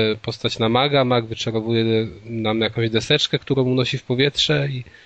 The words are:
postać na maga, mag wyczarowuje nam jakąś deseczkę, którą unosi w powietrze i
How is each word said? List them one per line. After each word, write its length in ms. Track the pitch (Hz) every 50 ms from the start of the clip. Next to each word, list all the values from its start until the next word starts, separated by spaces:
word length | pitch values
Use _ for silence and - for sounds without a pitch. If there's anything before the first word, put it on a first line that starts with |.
| 110 110 107 -
postać 360 | - 117 113 - - 110 - -
na 100 | 113 110
maga, 360 | 117 127 139 147 139 139 127
mag 220 | 123 123 120 113
wyczarowuje 580 | 110 113 - - 127 110 113 110 117 117 113 113 113 113 110 113 107 - - 107
nam 360 | 117 117 113 107 107 110 113
jakąś 300 | 110 107 - 120 117 113
deseczkę, 480 | 113 110 - - 147 151 - - - 139
którą 240 | - - 135 135
unosi 360 | 127 127 127 131 123 - - 123
w 40 |
powietrze 680 | - - 123 127 139 143 - - - - 151 143 143 143
i 140 | 135 123 123 - - - -